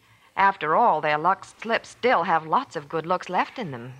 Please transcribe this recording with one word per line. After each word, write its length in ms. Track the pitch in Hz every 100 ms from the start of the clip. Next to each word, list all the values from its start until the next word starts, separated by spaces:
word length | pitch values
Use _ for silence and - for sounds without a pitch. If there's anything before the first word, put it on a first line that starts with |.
| _ _ _
After 400 | - 196 190 151
all, 240 | 175 233 156
their 200 | 151 151
Lux 340 | 170 190 - -
slips 280 | 226 226 -
still 340 | - 247 214
have 240 | 180 160 156
lots 280 | 190 277
of 140 | 165 147
good 160 | 165
looks 240 | 160 180 -
left 300 | 185 277 -
in 100 | 190
them. 240 | 123 123